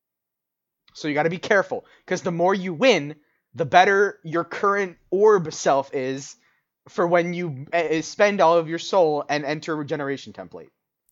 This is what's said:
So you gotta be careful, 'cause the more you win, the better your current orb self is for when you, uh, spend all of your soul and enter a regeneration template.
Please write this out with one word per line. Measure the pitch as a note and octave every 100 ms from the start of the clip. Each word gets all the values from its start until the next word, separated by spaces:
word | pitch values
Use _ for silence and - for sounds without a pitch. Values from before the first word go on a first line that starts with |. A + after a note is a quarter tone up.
| _ _ _ _ _ _ _ _ _
So | - D#3
you |
gotta | C#3+ E3
be | F3+
careful, | - G3+ - A#2 - _ -
'cause | F3+
the | F#3
more | E3+ F3+
you | G3 F#3
win, | D#3 B3+ F#3 C#3+ - _ _ _
the | A#2 D#3
better | F3+ F#3+ G3 G3+ -
your | E3 E3
current | E3 - G3+ G3+ F#3+ E3 -
orb | F#3 G#3+ G3+ D#3
self | - F3+ C#3 C3+
is | C#3+ C3 C3+ C#3 - _ _ _ _ -
for | - E3+
when | F3 E3+
you, | F3 F3 C3 D3
uh, | E3+ D#3 D#3+
spend | D#3 - G#3 G3+
all | E3 E3+
of | D#3+
your | E3
soul | - G3 D#3+ D3 -
and | D3
enter | C#3+ D#3 E3+
a | D#3
regeneration | C#3+ D3+ C#3 C3+ A2
template. | G2 F2+ F2+ D2 _ _ _ _